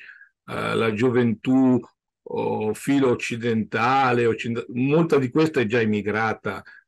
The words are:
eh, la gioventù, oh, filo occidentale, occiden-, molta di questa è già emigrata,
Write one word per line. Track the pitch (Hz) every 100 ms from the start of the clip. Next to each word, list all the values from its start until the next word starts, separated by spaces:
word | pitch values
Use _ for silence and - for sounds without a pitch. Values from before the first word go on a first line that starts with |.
| - - - _ -
eh, | 120 110
la | 110 113
gioventù, | 104 127 120 120 104 131 131 131 123 - _ _ _
oh, | - - 110 110 107
filo | 107 - 139 131
occidentale, | 113 - 120 120 110 101 117 117 135 127 120 117
occiden-, | 107 120 117 -
molta | 120 135 156 165 143
di | 127
questa | 151 160 147
è | 110
già | 120
emigrata, | 110 104 101 107 110 104 107 95 - -